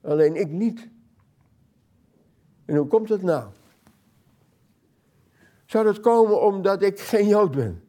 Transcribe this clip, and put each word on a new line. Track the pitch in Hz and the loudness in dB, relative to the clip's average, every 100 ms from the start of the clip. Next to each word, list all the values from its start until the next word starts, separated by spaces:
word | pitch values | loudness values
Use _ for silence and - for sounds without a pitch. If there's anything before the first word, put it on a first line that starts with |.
Alleen | 147 151 151 160 | -4 0 0 0
ik | 175 | -6
niet. | 170 226 - - _ _ _ _ _ _ _ _ _ _ _ _ _ _ _ _ _ | -4 -6 -6 -20 _ _ _ _ _ _ _ _ _ _ _ _ _ _ _ _ _
En | - 151 | -4 -4
hoe | 143 | 0
komt | 220 220 | -2 0
het | 208 | -4
nou? | 180 151 98 - _ _ _ _ _ _ _ _ _ _ _ _ _ _ _ _ _ _ _ _ _ | -2 -4 -6 -20 _ _ _ _ _ _ _ _ _ _ _ _ _ _ _ _ _ _ _ _ _
Zou | 220 | 0
dat | 220 208 | 0 2
komen | 226 233 220 208 | 2 4 4 4
omdat | 208 196 190 196 | 2 0 -2 0
ik | 196 196 | -2 -2
geen | - 220 208 | -4 0 2
Jood | 208 196 | 4 2
ben? | 135 110 85 | 0 -6 -8